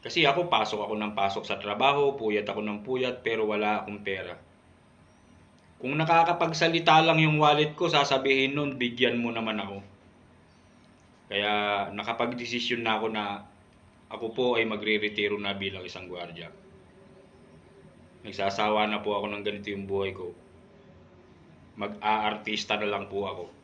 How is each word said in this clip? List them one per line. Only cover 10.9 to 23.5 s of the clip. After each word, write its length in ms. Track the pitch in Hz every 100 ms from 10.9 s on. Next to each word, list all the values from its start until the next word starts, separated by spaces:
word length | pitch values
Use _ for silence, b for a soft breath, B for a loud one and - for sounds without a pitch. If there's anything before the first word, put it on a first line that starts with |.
| - - _ -
Kaya 260 | 101 104 104 104 101 98
nakapagdesisyon 960 | 101 104 113 117 123 117 117 120 120 117
na 160 | 110
ako 40 | 110
na 320 | 110 101 101 - - _ _ - _ -
ako 200 | 107 113
po 140 | 110 123
ay 80 | 117
magre-retiro 720 | 113 104 107 107 104 104 101 104
na 160 | 101 98
bilang 240 | 98 95
isang 240 | 92 92 90
gwardiya. 480 | 90 87 85 82 - - - - - - - - - - - - - - - - -
Nagsasawa 640 | 110 101 98 98 107 107 107
na 160 | 104
po 160 | 104 101
ako 80 | 104
ng 80 | 104
ganito 320 | 101 101 101
yung 160 | 101 98
buhay 240 | 98 98
ko. 160 | 90 90 85 - - - - - - - - - - - - -
Mag-aartista 1040 | - 101 107 107 107 107 107 107 107 - 107
na 80 | 104
lang 240 | 104 92
po 160 | 98 98
ako. 180 | 90 87